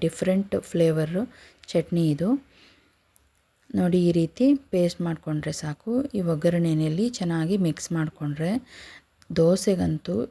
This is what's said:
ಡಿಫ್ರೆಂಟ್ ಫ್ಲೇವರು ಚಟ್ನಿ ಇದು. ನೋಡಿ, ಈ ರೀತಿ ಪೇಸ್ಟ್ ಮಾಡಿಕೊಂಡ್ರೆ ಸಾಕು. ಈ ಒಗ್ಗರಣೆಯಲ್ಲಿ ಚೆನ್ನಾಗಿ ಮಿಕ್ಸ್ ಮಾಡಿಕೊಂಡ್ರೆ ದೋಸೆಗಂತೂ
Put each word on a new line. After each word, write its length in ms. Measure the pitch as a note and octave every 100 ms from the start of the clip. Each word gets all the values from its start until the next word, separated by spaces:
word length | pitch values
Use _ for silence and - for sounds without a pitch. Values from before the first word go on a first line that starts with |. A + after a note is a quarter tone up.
ಡಿಫ್ರೆಂಟ್ 500 | E3 - F3+ F#3+ G3 - -
ಫ್ಲೇವರು 540 | E3+ E3 D#3 D#3 F3+ B3 - - _ -
ಚಟ್ನಿ 320 | F3 D#3+ E3+ D#3+
ಇದು. 160 | D3 F3+ C4+ - _ - _ _ _ _ _ _ _ _ _ - G3
ನೋಡಿ, 200 | F3+ F3+ F3
ಈ 40 | E3+
ರೀತಿ 280 | E3 - C4 C#4 -
ಪೇಸ್ಟ್ 280 | F#3 F3 - E3+
ಮಾಡಿಕೊಂಡ್ರೆ 460 | D#3+ - D3+ D3+
ಸಾಕು. 400 | D3+ D3+ D3 - A#3+ C#4+ G#3
ಈ 20 | E3+
ಒಗ್ಗರಣೆಯಲ್ಲಿ 720 | D#3+ E3+ E3+ E3+ D#3 D#3 D#3+ A#3+ A#3+
ಚೆನ್ನಾಗಿ 380 | F3 E3 D#3+ G3+ E3+
ಮಿಕ್ಸ್ 260 | D3 - E3
ಮಾಡಿಕೊಂಡ್ರೆ 560 | D#3 - D3 D3 E3 A#3+ - - - - _ _ -
ದೋಸೆಗಂತೂ 840 | E3+ E3 F#3+ - F3+ F3 D#3 - G3 B3